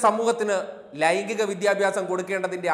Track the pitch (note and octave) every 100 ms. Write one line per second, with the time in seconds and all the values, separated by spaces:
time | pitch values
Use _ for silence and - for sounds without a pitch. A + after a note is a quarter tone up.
0 | A3+ A3 A#3 A3+ G#3 F#3+ D3+ - - C#3+
1 | D#3+ F#3 G3+ A3 G#3 F#3+ G3+ G3 G3 G3+
2 | F3+ F3+ F3+ F#3+ F3+ F3+ F3